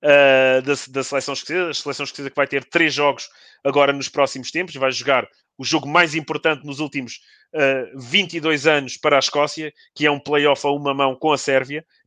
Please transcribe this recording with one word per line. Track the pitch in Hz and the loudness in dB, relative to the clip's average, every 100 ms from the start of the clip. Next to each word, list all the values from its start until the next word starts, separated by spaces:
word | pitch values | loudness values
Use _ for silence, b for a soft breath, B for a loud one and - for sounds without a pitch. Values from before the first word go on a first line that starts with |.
ah, | 147 143 139 131 131 131 | 4 6 8 6 4 2
da, | 131 143 - | 0 -4 -4
da | 131 | -6
seleção | 131 139 127 | -4 -4 -4
escocesa, | 135 - 170 175 | -8 -6 -4 -4
a | |
seleção | 147 147 135 | -4 -8 -8
escocesa | 143 - 139 | -8 -10 -8
que | - | -2
vai | 139 | -2
ter | 139 127 | -2 -2
três | 165 165 | 0 0
jogos | 131 147 131 - b b b | 2 0 0 -8 b b b
agora | 139 139 139 | 0 4 4
nos | 139 135 | 2 -4
próximos | - 139 139 123 | 0 0 -2 -8
tempos, | 160 180 139 | -6 -8 -4
vai | 131 | -4
jogar | 123 123 135 110 _ _ - | -2 0 0 0 _ _ -12
o | |
jogo | 131 165 135 | -2 -2 2
mais | 160 170 151 | 2 2 0
importante | 151 151 160 147 147 | -6 -4 -2 -2 -6
nos | 139 | -8
últimos, | 151 139 123 - b b b 156 | -6 -6 -10 -12 b b b -2
ah, | 139 135 120 135 | 0 0 -4 -12
vinte | 120 175 180 | -4 -2 -2
e | 165 | -4
dois | 156 151 139 | -2 0 2
anos | 147 135 - | 2 0 -4
para | 156 143 | 2 2
a | |
Escócia, | - 147 147 - 156 b b - | 2 0 -2 -4 -12 b b -2
que | 151 | 0
é | |
um | 147 | 0
play-off | 139 147 147 131 - | 0 0 2 2 0
a | |
uma | 147 143 | -2 -2
mão | 139 139 127 | 0 0 0
com | 156 | 0
a | 143 | 0
Sérvia, | - 135 131 147 - _ | 2 0 0 -6 -12 _